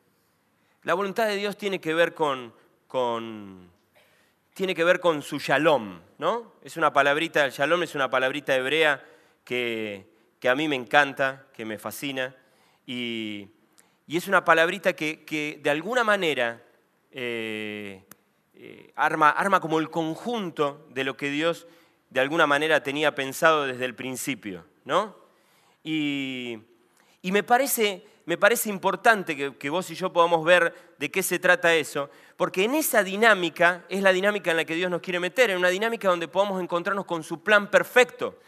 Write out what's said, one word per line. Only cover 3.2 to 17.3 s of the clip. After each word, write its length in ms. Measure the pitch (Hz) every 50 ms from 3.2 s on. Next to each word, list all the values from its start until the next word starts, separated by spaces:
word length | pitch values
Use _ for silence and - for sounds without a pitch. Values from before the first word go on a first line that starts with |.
| 113 113 110 107 101 98 95 92 90 87 87 _ _ _ _ _ _ _ _ _ _ _ _ _ _ _ -
tiene 180 | - 190 185 185
que 100 | 156 165
ver 160 | 175 180 175
con 220 | 180 175 160 147
su 160 | 135 - 156 139
shalom, 640 | - - 147 135 151 170 151 127 110 98 90 85 - _ _ -
¿no? 360 | 143 170 214 240 233 208 _ _
Es 140 | - 139 -
una 160 | 165 160 147
palabrita, 540 | 123 143 139 143 143 151 165 165 - 160 147
el 60 | 131
shalom 320 | 120 - 139 147 165 180 170
es 120 | 147 -
una 140 | 147 135 123
palabrita 440 | 127 127 131 131 139 147 143 - 139
hebrea 480 | 131 127 131 143 160 160 151 143 135 - - - _ _ _ _ _ _
que, 600 | - 123 123 123 120 113 110 110 107 101 98 95 _ _ _ _ _ _ _
que 100 | - 127
a 60 | 127
mí 120 | 139 156 156
me 80 | 147
encanta, 720 | 127 123 107 - 147 143 139 131 - 139 135 135 139 - _ _
que 100 | - 113
me 160 | 110 107 104
fascina, 560 | - 110 107 - - 143 135 131 131 131 131 _ _ _ _ _ _ _ _ _ _
y, 640 | - 127 123 120 117 117 113 110 107 104 101 101 98 _ _ _ _ _ _ _ _ _ _ _
y 120 | - 139 170
es 100 | - 196
una 160 | 196 180 180
palabrita 500 | 175 165 165 165 170 185 202 - 196 175
que, 300 | - 156 151 156 - -
que 360 | - 156 156 151 151 156 151 143
de 60 | 147
alguna 340 | 143 151 160 196 240 254 233
manera, 580 | 214 208 202 180 160 143 127 123 117 117 117 - _ _ _ _ _ _ _ _ _
eh, 920 | - 139 123 120